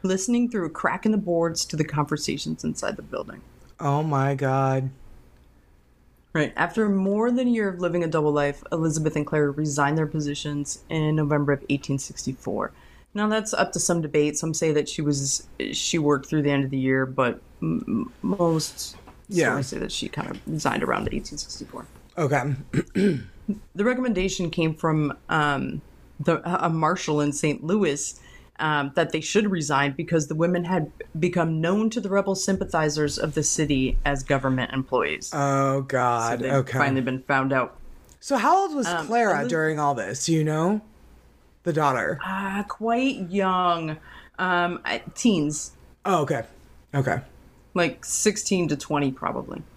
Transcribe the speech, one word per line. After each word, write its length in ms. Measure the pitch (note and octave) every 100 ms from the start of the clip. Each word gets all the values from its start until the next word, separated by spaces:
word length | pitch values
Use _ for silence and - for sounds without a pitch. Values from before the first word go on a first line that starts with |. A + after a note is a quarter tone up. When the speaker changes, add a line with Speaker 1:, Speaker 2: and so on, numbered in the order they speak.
Speaker 1:
listening 480 | F#3+ F#3+ F#3+ A#3+ A#3+
through 160 | A3 E3
a 40 |
crack 360 | - D#3+ F3+ A3
in 60 |
the 60 | G#3+
boards 460 | F3 E3+ E3 E3
to 120 | - D#3
the 80 |
conversations 760 | D3+ D3 D3 D3+ - - D#3 D#3
inside 320 | - - - -
the 60 |
building. 380 | - - - - - - - -
Speaker 2:
Oh 220 | D3+ C#3+
my 320 | D#3 C#3+ C3+
God. 560 | C#3 C3+ C3+ C3+ C3+ C3 - - - - - - - _ _ _ _ _ _ _
Speaker 1:
Right. 200 | D#3+ C#3 -
After 320 | F3 - G#3+
more 420 | G3 F#3+ G3+ A#3
than 160 | B3 B3
a 40 |
year 180 | A#3 G3+
of 120 | F3
living 220 | F3 F3
a 60 | E3
double 240 | D#3+ D3+
life, 300 | D3 C#3+ C#3+ -
Elizabeth 420 | E3+ D#3+ D#3 D#3
and 100 | D3+ D3
Claire 260 | D#3 D3
resigned 440 | C#3+ D#3 C#3+ C#3+ D#3
their 100 | D#3
positions 760 | D#3 D3 D3 D3+ C#3+ C#3+ - -
in 260 | D#3 D3+
November 380 | D#3 D3 D3 C#3+
of 120 | C#3 -
eighteen 300 | C#3 - C#3
sixty-four. 760 | - - - - - G#2+ G2+ - - - - G#3
Now, 120 | G#3+
that's 260 | A3 G#3+
up 160 | - F#3+
to 60 | F3+
some 220 | - E3+
debate. 340 | D#3 D3+ D3 D3
Some 160 | D#3+
say 200 | D#3+ E3
that 160 | D3+ C#3+
she 120 | -
was, 460 | D3 C#3 C#3 - - - -
she 300 | - - E3+
worked 260 | D3 D3 E3
through 160 | D#3
the 80 | C#3+
end 140 | C#3
of 60 | C3+
the 60 | C3+
year, 300 | C3 C3 C3
but 340 | C3 B2+ - - -
m-, 220 | D#3+ E3 -
m-, 260 | G#2+ - -
most 760 | - G3 E3+ D#3+ D3+ - - - - - -
Speaker 2:
Yeah. 220 | F#3 C3+
Speaker 1:
stories 180 | G#2+ C3+
say 100 | -
that 140 | -
she 160 | - -
kind 200 | - -
of 120 | - -
resigned 340 | D#3 C#3+ -
around 260 | - - -
eighteen 260 | - - D3
sixty-four. 480 | - - - A#2+ - - - -
Speaker 2:
Okay. 360 | D3 C#3 C3 C3 - - -
<clears throat> 260 | - G3+ C#3+ - - - G3+ -
Speaker 1:
The 100 | F3
recommendation 640 | G#3+ B3 B3+ F#3+ F#3+ - F3
came 240 | E3 D#3+
from, 440 | D#3 E3 D#3 D3 - -
um, 540 | D#3+ D3 C#3 C3 D3 - - - -
the, 220 | D3+ E3 E3+ F3+
a 60 | E3+
marshal 500 | D#3+ D#3+ F3 - D3
in 100 | D3
Saint 320 | C#3+ D#3 C#3+
Louis, 560 | D#3 G#3+ F3+ C#3+ - - - - - -
um, 320 | D#3 D3+ C#3
that 180 | C#3 D#3+
they 80 | D#3+
should 300 | D#3 G3+ G#3
resign 420 | F#3 D3 C#3 C#3+
because 360 | C#3 E3 E3 D3
the 60 |
women 300 | D#3 E3+ F3
had 260 | F3 F#3 D3+ - - D#3+
become 420 | F3 F3 E3 D#3+
known 300 | E3 G3+ A3
to 100 | A3+
the 80 | G3
rebel 260 | G3 G3 F#3+
sympathizers 840 | - F#3+ - E3 D#3 D3 D3 -
of 160 | D#3
the 80 | D3+
city 560 | D3 - D3+ C#3 C3 - D3
as 160 | C#3+
government 500 | B2+ C#3 C3 C3 B2
employees. 580 | C3 C3 B2+ D2 D#2 -
Speaker 2:
Oh, 480 | D#3 C#3 C#3 C#3 C#3
God. 560 | C3+ C3+ B2 A#2+ A#2 B2
Speaker 1:
So 40 |
they'd 100 | C3
Speaker 2:
Okay. 240 | C#3 C3 C3
Speaker 1:
finally 240 | C#3 C3+
been 180 | B2+ C3
found 280 | - C3+ C3+
out. 240 | C3+ A#2+ - - - - -
Speaker 2:
So 200 | - C4+
how 240 | A#3 F#4
old 120 | G4
was 120 | D4 G3
Speaker 1:
Um, 200 | F3 D#3
Speaker 2:
Clara 320 | A#3 A3 D#3+
Speaker 1:
Eliz- 100 | D3+
Speaker 2:
during 280 | E3 D#3 D3+
all 160 | D3
this? 300 | C3+ F#2+ C3
Do 80 | -
you 100 | D#3+
know? 380 | D#3 D#3 E3+ G#3+ - - - - - _ _ _
The 100 | -
daughter. 440 | D#3 D3 B2+ D#2+ D3
Speaker 1:
Uh, 380 | F#3 F#3+ G3 G3
quite 680 | G3+ - A3 A#3 C4 B3 F3+
young. 680 | G3 F#3+ F#3 F3+ E3+ D#3+ D#3 - - - -
Um, 420 | F#3 F3 F3 F3 -
I, 160 | - -
teens. 580 | - B3 F#3 D3 D3 - - - - F#3+
Speaker 2:
Oh, 160 | F3+
okay. 220 | C#3 C#3 - - - - -
Okay. 260 | C#3+ C3 A#2 - - - - -
Speaker 1:
Like, 320 | F#3 E3+ - -
sixteen 600 | - A3 G#3 - F#3+ E3
to 80 | C#3+
twenty, 360 | - D3 C#3
probably. 500 | C3+ - B2+ B2+ - -